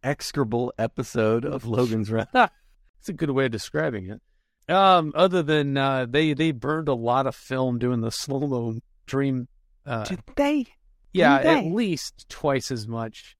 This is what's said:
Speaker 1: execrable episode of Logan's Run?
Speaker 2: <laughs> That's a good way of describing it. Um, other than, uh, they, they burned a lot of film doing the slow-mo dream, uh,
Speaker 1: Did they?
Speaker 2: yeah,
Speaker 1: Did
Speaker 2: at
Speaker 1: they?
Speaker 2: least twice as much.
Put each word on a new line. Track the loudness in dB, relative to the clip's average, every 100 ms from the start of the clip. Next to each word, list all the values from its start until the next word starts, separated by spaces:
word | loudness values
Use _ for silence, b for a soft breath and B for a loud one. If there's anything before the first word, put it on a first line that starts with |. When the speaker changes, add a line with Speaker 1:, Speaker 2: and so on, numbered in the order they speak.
Speaker 1:
execrable | -4 -6 -6 -4 -2 -2 -4 -4
episode | -4 -4 -6 0 2 2 -2
of | -8 -4
Logan's | 0 0 0 -2
Run? | -2 -2
Speaker 2:
<laughs> |
That's | 2 2 _ _ _ _ _ -12
a |
good | -6 -2
way | 0 -2
of |
describing | -2 -6 -4 -4 -4 -10
it. | -14 _ _ _ _ -2
Um, | 4 6 6 4 2
other | 4 4
than, | 2 2 2 0
uh, | 0 0 0
they, | 2 2
they | 2 0
burned | -2 -4 -4 -2
a | -2
lot | 2 0 0
of | -4
film | -6 -2 0 0
doing | 0 0
the | -2
slow-mo | -6 -6 -4 -2 -2 -4 -8 -12 _ -6
dream, | -2 0 -2 -6 _ _ _ -8
uh, | -8 -6
Speaker 1:
Did | -8 -10 -2
they? | 0 2 -2 _ _ _ _
Speaker 2:
yeah, | 4 6 6
Speaker 1:
Did | 4
Speaker 2:
at | 2 2
Speaker 1:
they? |
Speaker 2:
least | -2 -2 -2 -6 -16 -20
twice | -6 -2 -2 -2
as | -8 -8
much. | -8 -8 -12 -20 _